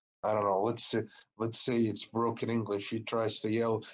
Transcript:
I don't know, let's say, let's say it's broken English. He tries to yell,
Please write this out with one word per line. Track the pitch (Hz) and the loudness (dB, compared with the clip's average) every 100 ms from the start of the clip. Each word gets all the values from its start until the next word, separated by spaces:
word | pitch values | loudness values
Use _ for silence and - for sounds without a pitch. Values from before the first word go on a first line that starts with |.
| _ _ | _ _
I | 104 | 0
don't | 107 | 2
know, | 101 95 | 4 4
let's | 110 120 | 2 0
say, | - 113 107 - - - | -2 -2 -2 -8 -20 -6
let's | 117 113 | -4 -2
say | - 117 | 0 2
it's | 113 101 | 2 0
broken | - 113 117 110 117 | -4 -2 0 0 -2
English. | 117 104 101 98 | 0 0 -2 -2
He | 117 | -6
tries | 110 117 110 - | -2 0 0 0
to | 110 | 0
yell, | 113 117 110 - | 2 2 0 -2